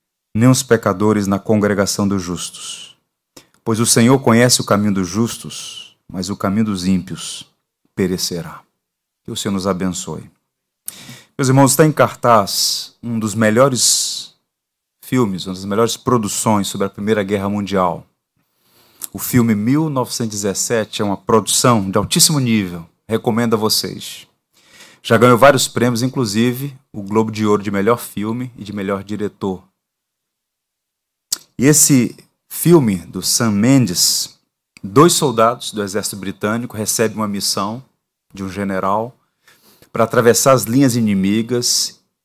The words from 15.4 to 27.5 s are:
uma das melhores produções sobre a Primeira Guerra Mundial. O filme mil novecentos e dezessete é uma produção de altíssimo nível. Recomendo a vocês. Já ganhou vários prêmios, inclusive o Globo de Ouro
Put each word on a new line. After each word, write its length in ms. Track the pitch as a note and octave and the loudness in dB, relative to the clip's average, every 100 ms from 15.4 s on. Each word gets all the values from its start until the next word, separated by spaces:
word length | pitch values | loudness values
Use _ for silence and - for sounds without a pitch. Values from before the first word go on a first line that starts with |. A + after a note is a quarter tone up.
| F#2+ | -8
uma 80 | |
das 100 | F#2 | -10
melhores 320 | G2+ G2+ A#2 - | -4 0 0 -2
produções 720 | - A#2+ G2+ - A#2+ G#2+ F#2+ | -2 -2 -2 -4 0 0 -2
sobre 180 | G2+ G2 | -4 -6
a 40 | |
Primeira 320 | - G#2 G#2+ | -6 -2 -2
Guerra 260 | F#2+ G2+ G2 | -2 -4 -2
Mundial. 580 | G#2 G2 F#2+ F2+ D#2+ - _ _ _ _ _ _ _ _ _ - | -4 -4 -2 -2 -2 -12 _ _ _ _ _ _ _ _ _ -14
O 60 | G2 | -10
filme 360 | - B2+ A#2 | -2 2 2
mil 360 | G#2 A2 C#3+ D#3+ | 2 0 0 0
novecentos 480 | C3+ A#2+ - A#2 G#2 | -2 -4 -6 -6 -4
e 40 | |
dezessete 600 | G2+ F#2 - A#2 G#2 - | -4 -4 -2 -2 -4 -4
é 20 | |
uma 120 | G#2 F#2+ | -4 -4
produção 760 | - A2+ G2+ - C3 A#2 F#2+ | 0 2 2 0 2 2 0
de 80 | G2+ | -2
altíssimo 400 | G2+ - - D3+ | -2 0 2 2
nível. 480 | B2 A2 F#2+ F2 E2 _ - | 2 0 0 -8 -16 _ -6
Recomendo 460 | A2 B2 A2 A#2+ | -4 0 0 0
a 40 | A2+ | 0
vocês. 680 | G#2+ - G2 F#2+ - - - _ _ _ _ - - _ | 0 -2 -4 -10 -14 -18 -20 _ _ _ _ -20 -20 _
Já 160 | - A2+ | 0 4
ganhou 180 | B2 A#2+ | 6 8
vários 300 | B2+ C3+ - | 8 6 0
prêmios, 360 | - A#2+ A2+ | 0 -2 0
inclusive 760 | B2+ C3+ A#2 G2+ A#2+ B2 C#3+ C3 _ | -4 -2 -2 0 -2 -2 -8 -12 _
o 100 | G#2+ | -14
Globo 300 | G2 G#2+ A2 | -2 0 0
de 120 | G#2+ | 0
Ouro 160 | G#2+ | 0